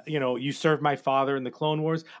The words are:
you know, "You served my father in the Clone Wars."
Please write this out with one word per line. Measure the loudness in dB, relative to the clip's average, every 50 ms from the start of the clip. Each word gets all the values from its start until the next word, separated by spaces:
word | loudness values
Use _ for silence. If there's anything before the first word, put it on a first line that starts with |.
| -6 -4
you | -2 0
know, | 0 0 0 0
"You | -2 -4 -2
served | 2 2 2 4 4
my | 2 0 0
father | 0 0 0 2 2 2 2 0
in | -2 -4
the | -6
Clone | -6 -4 -2 0 0 0 0
Wars." | 0 -2 -2 -4 -8 -18 -12